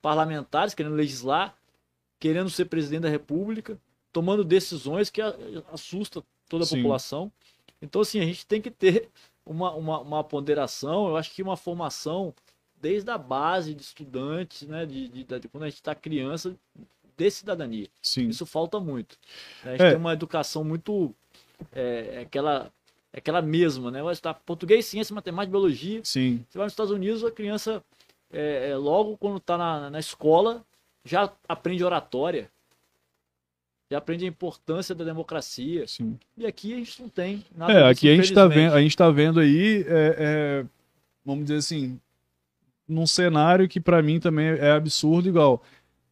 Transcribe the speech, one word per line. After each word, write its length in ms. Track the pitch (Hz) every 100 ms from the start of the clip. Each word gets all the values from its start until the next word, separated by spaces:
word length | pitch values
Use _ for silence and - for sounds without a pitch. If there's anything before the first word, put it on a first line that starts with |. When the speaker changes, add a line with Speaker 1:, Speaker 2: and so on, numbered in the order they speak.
Speaker 1:
parlamentares, 720 | 151 156 160 151 139 147 208
querendo 220 | - 151
legislar, 600 | 151 147 131 123 151 196 _ _ _ _ _ _ _
querendo 300 | 156 160 190
ser 160 | 165
presidente 380 | 175 165 147 156
da 60 | 165
República, 680 | 151 151 151 202 220 214 214 _ _ _
tomando 300 | 170 170 208
decisões 680 | 175 185 185 160 135 165 208
que 140 | -
a-, 120 | 220 - - 170 -
assustam 500 | 151 - 185 208 - - _ _
toda 160 | 165
a 20 | 165
Speaker 2:
Sim. 100 | 139
Speaker 1:
população. 540 | 123 131 - 143 196 _ _ _ _ _
Então, 220 | 151 196
assim, 180 | 208 214
a 40 |
gente 200 | 165 180
tem 160 | - 214
que 100 | 226
ter 380 | - 185 214 226 _ _ _ -
uma, 260 | 160 180
uma, 280 | 156 160 156
uma 240 | 135 151
ponderação, 840 | 151 147 139 147 135 - 139 175 202
eu 80 | 160
acho 140 | 156
que 120 | -
uma 140 | 190 180
formação 760 | - 175 156 - 156 175 185 - _ _ _ _
desde 300 | 147 202 202
a 60 | 226
base 560 | 127 131 151 185 156
de 100 | 147
estudantes, 800 | - - 147 127 139 160 185 -
né, 220 | 147 156
de, 240 | 160 135 131
de, 160 | 123
de 240 | 131 160 -
quando 160 | 143
a 60 | 156
gente 120 | -
tá 120 | -
criança, 600 | 151 - 151 131 160 185 185 _ - - _ _ _
de 140 | 180
cidadania. 580 | - 202 180 135 110 98 _
Speaker 2:
Sim. 260 | - - 120
Speaker 1:
Isso 160 | 113
falta 340 | 175 156 165 214
muito. 360 | 175 131 107 - _ - - -
A 60 | 127
gente 120 | 131
Speaker 2:
É. 80 | 180
Speaker 1:
tem 80 | 160
uma 140 | 165
educação 500 | 156 165 165 143 160
muito, 520 | 156 160 185 208 156 - _ _ _ _ 165
é, 440 | - 123 117 107 120
é 40 |
aquela, 480 | 120 139 147 139 - _ _ _ _
é 40 | -
aquela 220 | - 165
mesma, 500 | 160 160 170 131 123
né? 120 | 131
Vai 100 | 156
estudar 220 | 170 165
português, 500 | 156 - 170 175 220
ciência, 300 | 220 202 214
matemática, 380 | 208 190 170 202
biologia. 480 | 196 196 123 165 220
Speaker 2:
Sim. 400 | 220 - 127 120 117
Speaker 1:
Você 80 | 180
vai 80 | 202
nos 60 |
Estados 200 | - 208
Unidos, 320 | 208 190 226
a 60 | 226
criança, 520 | 226 208 214 220 214 _ _ _ _ _
é, 400 | - 151 143 135
é, 60 | 139
logo 400 | 143 175 214 214
quando 240 | 202 196
tá 160 | - 175
na, 320 | 170 156 143
na 100 | 151
escola, 680 | 156 - 151 160 214 233 _ _ _ _
já 280 | 123 175 202 _ _
aprende 360 | 165 - 180
oratória. 680 | 180 170 - 123 156 165 101 _ _ _ _ _ _ _ _ _ _ _ _ _ _
Você 60 | 143
aprende 280 | 143 170
a 40 | 180
importância 640 | 165 175 - - 160 185
da 80 | 175
democracia. 800 | 165 160 160 160 - - 131 170 120
Speaker 2:
Sim. 280 | - 113 117 _ -
Speaker 1:
E 80 | 226
aqui 260 | - 202
a 40 | 240
gente 260 | 240 -
não 60 | 247
tem 360 | - 180 208 - -
nada 160 | 165
Speaker 2:
É, 40 | 202
Speaker 1:
disso, 80 | 131
Speaker 2:
aqui 180 | 127 147
a 60 |
gente 180 | 160 190
tá 100 | 196 190
Speaker 1:
infelizmente. 80 | 151 160
Speaker 2:
vendo, 40 | 147
a 40 |
gente 140 | 151 -
tá 140 | 170
vendo 300 | 143 151 165
aí, 440 | 151 151 208 208 170
é, 280 | 165 156 156
é, 480 | 151 151 147 139 127 _ _ _ _ _
vamos 180 | - 139 147
dizer 100 | 151
assim, 420 | 143 165 131 127 _ _ _ _ _ _ _ _ _
num 160 | 160
cenário 640 | 165 - 180 151 156 185 185
que 120 | 180
pra 200 | 170 170
mim 200 | 151 165
também 260 | 175 156 156
é 240 | 160 147
absurdo, 580 | 151 156 - 151 165 180
igual, 320 | 170 147 123 _ _ _ _ _